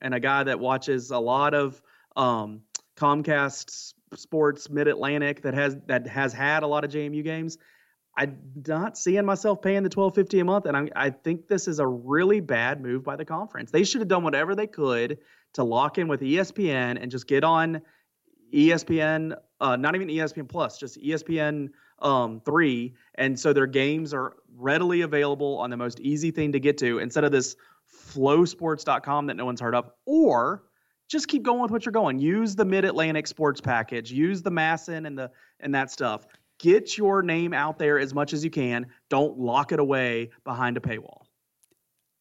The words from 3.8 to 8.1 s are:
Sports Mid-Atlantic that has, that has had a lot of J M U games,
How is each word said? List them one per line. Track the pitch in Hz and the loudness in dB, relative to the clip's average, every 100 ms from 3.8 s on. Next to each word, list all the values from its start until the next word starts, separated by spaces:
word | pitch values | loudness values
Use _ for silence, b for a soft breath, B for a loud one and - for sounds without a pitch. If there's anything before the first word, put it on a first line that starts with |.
| - - - | -18 -20 -20
Sports | - - 160 147 143 - | -20 -4 0 2 0 -4
Mid-Atlantic | 143 147 - 139 147 143 143 | 0 0 0 0 0 -2 -2
that | 139 | -4
has, | 135 143 139 - | 0 0 -2 -2
that | 127 120 | -2 -2
has | 139 135 | -4 -4
had | 120 139 156 | 0 0 2
a | 151 | 2
lot | 147 | 0
of | 143 | -2
J | 147 147 | -4 -4
M | |
U | 151 | -4
games, | 156 160 160 - b b b b _ | -4 -4 -6 -10 b b b b _